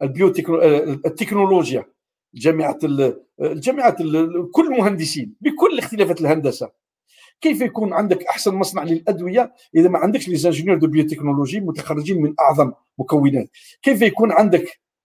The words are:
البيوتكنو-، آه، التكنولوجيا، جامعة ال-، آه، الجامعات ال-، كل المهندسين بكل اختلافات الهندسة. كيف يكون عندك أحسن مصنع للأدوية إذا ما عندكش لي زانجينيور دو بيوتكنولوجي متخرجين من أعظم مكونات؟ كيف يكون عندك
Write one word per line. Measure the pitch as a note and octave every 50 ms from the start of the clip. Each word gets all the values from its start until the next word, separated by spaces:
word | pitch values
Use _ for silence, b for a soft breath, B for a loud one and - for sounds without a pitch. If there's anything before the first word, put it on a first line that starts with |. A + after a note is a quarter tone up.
| C#3
البيوتكنو-، | C#3 C3 D#3+ F#3+ F#3 F#3 - E3 - E3 E3 E3+
آه، | D#3 D3 D3 D#3 D#3 C3+ C#3 -
التكنولوجيا، | D#3+ D#3 - A3 - G#3 G3+ G3 F#3+ F#3+ F3+ D#3 A#2+ B2+ A#2 - _ _ _ _ _ _ _ _ _ -
جامعة | A#2+ A2+ D3+ D#3+ D#3+ D3+ D3 - - -
ال-، | D3+ C#3+ C#3 C#3
آه، | C3+ - - - _ _ -
الجامعات | C#3+ D#3 F3+ D#3+ C3+ B3+ C4+ C#4+ B3+ A#3 - -
ال-، | E3+ D#3 D3+ D#3+ D#3+ D#3+ F3 F3 F3+ F3
كل | - - E4
المهندسين | D#4 C4 B3 G3 F#3 G3+ E3 D#3+ D3 - D#3 A#2+ G#2+ - -
بكل | - D4 D4 - E4+ F#4+ E4+ B3+
اختلافات | - - A3+ G#3 G3 E3 E3+ E3
الهندسة. | E3 D3 D#3 D#3+ D3+ C3+ - - A#2+ - _ _ _ _ _ _ _ b b b b b b b
كيف | - D#4+ C#4+ G3
يكون | B3+ A3+ - - G#3+ G3+ F3
عندك | - G#3 G3 F3+ - -
أحسن | - - - - G#3 F#3+
مصنع | F#3+ F#3+ - - F#3 D3
للأدوية | E3+ E3 E3 E3 - G3+ E3 F3 F3+ F#3 A#3+ A#3+ - b b b b b
إذا | D#3+ E3 F3+
ما | F#3 -
عندكش | - G3 G#3+ C4+ - F#3
لي | F3
زانجينيور | D3 C#3+ F3 D#3 C#3 E3 F#3+ F#3+ D#3
دو | D#3
بيوتكنولوجي | D#3 C#3+ D#3 D#3 D3+ D#3 C#3 C#3+ D3 C#3 C#3 C#3+ C3 D#3 G#3+
متخرجين | G3 E3+ D3 - C#3+ - D#3 D3 D3 E3 G3 E3+ D3+
من | D3 D3+ -
أعظم | D#3+ - D3+ D3 C#3+ B2+ - _ _ _ _ -
مكونات؟ | B2+ - D#3 D3 C#3 C#3 C3 B2+ A2 - b b b b b b -
كيف | C#4 C4+ F#3+ A#3
يكون | G#3 - - A3 G#3+ E3
عندك | A3 A3 G3+ E3+ E3+ - - - _ _ _ _ _ _